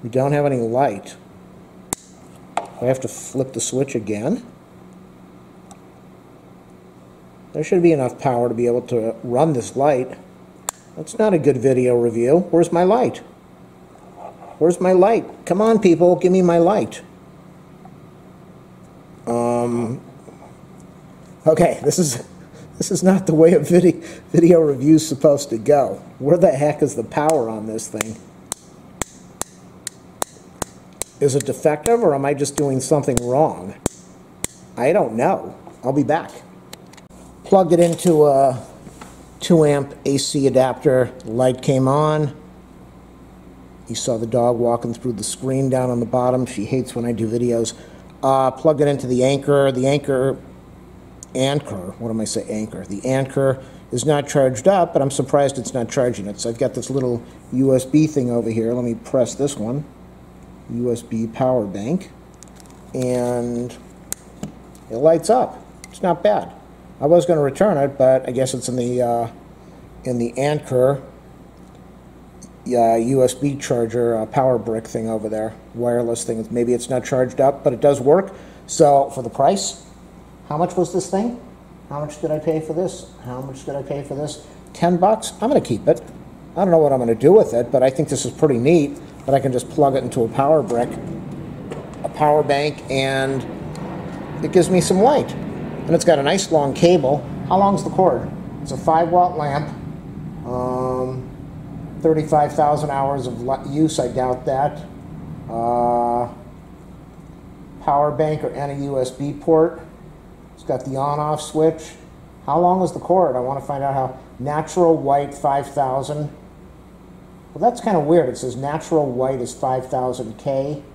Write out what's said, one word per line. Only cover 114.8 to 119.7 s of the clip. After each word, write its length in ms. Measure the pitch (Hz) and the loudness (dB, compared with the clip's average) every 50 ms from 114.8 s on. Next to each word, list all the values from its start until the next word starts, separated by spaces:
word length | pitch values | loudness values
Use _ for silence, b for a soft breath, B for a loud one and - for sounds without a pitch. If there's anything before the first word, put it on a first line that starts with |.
| 175 165 165 | 4 6 4
white, 360 | 147 135 139 139 143 143 143 - | 4 2 2 2 2 0 -4 -8
five 400 | - - 143 139 143 139 - - | -4 -2 0 0 0 -2 -4 -4
thousand. 640 | 147 135 131 127 139 135 131 151 151 151 143 - - - - - - - - - - - - - - - - - - - - - - - - - | -2 -2 0 -2 -4 -4 -4 -6 -6 -6 -8 -10 -16 -20 -20 -20 -20 -20 -20 -20 -20 -20 -20 -20 -20 -20 -20 -20 -20 -20 -20 -20 -20 -20 -18 -6
Well, 80 | - | 0
that's 180 | - - 233 - | 0 0 0 0
kinda 220 | - 226 202 160 | -2 0 2 2
weird. 260 | 147 143 170 175 151 | 4 4 4 4 4
It 100 | 123 113 | 2 -4
says 200 | - - 127 110 | -6 -8 -8 -8
natural 480 | 120 135 143 147 156 - - 170 156 147 135 | -6 -6 -6 -6 -6 -4 0 0 0 0 0
white 300 | 120 123 127 131 135 127 | -2 -2 -2 -2 -2 -4
is 140 | 120 113 - | -6 -8 -8
five 360 | - - 131 | -6 -4 -2